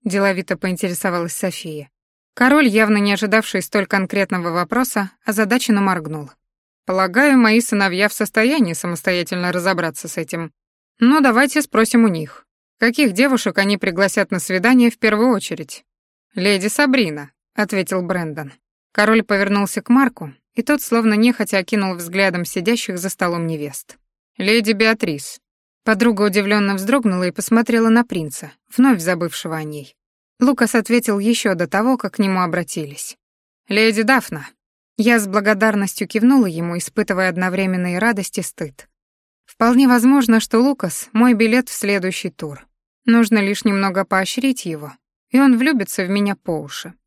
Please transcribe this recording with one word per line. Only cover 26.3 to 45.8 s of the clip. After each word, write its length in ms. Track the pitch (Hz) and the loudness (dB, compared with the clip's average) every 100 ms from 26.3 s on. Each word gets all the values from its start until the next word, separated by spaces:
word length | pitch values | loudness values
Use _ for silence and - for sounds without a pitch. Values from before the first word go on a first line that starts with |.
| 196 202 208 202 | 0 0 0 0
вздрогнула 540 | 196 196 269 226 180 180 | -2 0 0 0 0 -4
и 20 | |
посмотрела 580 | - - 226 233 233 226 | -4 0 0 2 2 4
на 160 | 226 | 4
принца, 480 | 240 180 156 - 151 _ _ | 2 -4 -8 -12 -16 _ _
вновь 320 | - 262 214 | 2 2 4
забывшего 560 | 165 175 165 - 170 160 | 0 -2 -4 -6 -8 -8
о 60 | |
ней. 340 | 151 151 135 _ _ _ _ _ | -8 -12 -16 _ _ _ _ _
Лукас 360 | 247 262 226 | 0 2 2
ответил 440 | 240 - 240 226 202 | 0 2 0 0 -2
еще 360 | 208 233 214 | 0 0 0
до 120 | 180 170 | -2 -2
того, 300 | 190 233 254 | 0 0 0
как 180 | 196 | -4
к 40 | - | -2
нему 220 | 196 185 | -2 0
обратились. 760 | 180 160 170 - 147 147 - - _ _ _ _ _ | -2 -4 -6 -8 -10 -12 -16 -18 _ _ _ _ _
"Леди 340 | 196 220 214 | 0 2 2
Дафна". 440 | 220 262 - 160 143 _ _ _ _ - | 2 0 0 -12 -14 _ _ _ _ -2
Я 200 | 220 233 | 2 2
с 80 | 202 | 2
благодарностью 800 | 196 202 208 220 208 196 - 202 | 0 0 2 2 0 -2 -6 -6
кивнула 400 | 220 233 269 208 | 0 4 4 2
ему, 300 | 165 170 170 | -2 -6 -6
испытывая 520 | - - 214 185 185 | -6 -6 -2 0 0
одновременно 640 | 175 185 185 190 185 180 | 0 -2 0 -2 -2 -2
и 20 | 180 | 0
радость, 420 | 220 202 185 - | 0 -2 -4 -8
и 40 | |
стыд. 460 | 180 - 156 - - _ _ _ _ _ | -10 -10 -12 -12 -20 _ _ _ _ _
Вполне 440 | _ _ 226 247 269 | _ _ 2 6 6
возможно, 520 | 247 240 277 240 226 | 6 6 4 4 2
что 200 | - 226 | 2 0
Лукас — 480 | 262 277 180 - - | 2 0 -6 -8 -6
мой 220 | 214 247 | 2 4
билет 340 | 220 226 240 247 | 4 2 2 -2
в 40 | |
следующий 580 | - 202 202 185 180 185 | -6 -2 -2 -2 -6 -10
тур. 360 | - 156 139 _ _ _ _ | -10 -14 -14 _ _ _ _
Нужно 340 | - 233 226 220 | 2 2 4 2
лишь 260 | 196 202 | 0 -2
немного 400 | 220 196 196 185 | -2 0 -2 -2
поощрить 640 | 190 190 190 - 269 254 185 | 0 0 0 -2 -2 -2 -6
его, 260 | 156 147 - _ _ _ | -10 -12 -18 _ _ _
и 100 | 254 | 2
он 160 | 277 233 | 4 4
влюбится 480 | 262 269 | 2 0